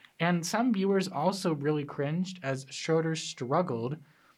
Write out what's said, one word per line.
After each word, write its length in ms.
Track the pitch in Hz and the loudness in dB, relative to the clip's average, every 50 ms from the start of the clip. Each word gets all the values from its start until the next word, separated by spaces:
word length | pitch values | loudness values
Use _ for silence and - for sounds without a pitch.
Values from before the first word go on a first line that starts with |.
| - - _ - | -20 -12 _ -2
And 260 | 165 175 175 170 160 | 2 2 2 2 0
some 260 | - - 214 240 262 214 | 0 0 2 2 2 2
viewers 340 | 190 190 196 196 190 180 | 4 4 4 4 2 2
also 480 | 185 - 139 151 185 208 196 - 180 156 | 0 0 0 2 2 2 2 0 0 0
really 300 | 139 139 151 151 151 139 | 2 2 0 0 0 -2
cringed 540 | 147 - - 143 143 156 180 185 180 - - - | -4 -4 -4 -2 -2 0 -2 -2 -4 -6 -8 -4
as 240 | 135 135 131 - - | -4 -4 -4 -6 -10
Schroeder 460 | - - - - 160 165 160 160 160 | -12 -6 -2 0 2 2 2 0 -2
struggled 800 | 160 - - - - 135 120 143 170 175 - 123 113 117 127 151 156 - - _ _ _ _ _ | -4 -6 -8 -8 -6 -4 0 0 0 0 0 -2 -4 -4 -4 -6 -8 -12 -18 _ _ _ _ _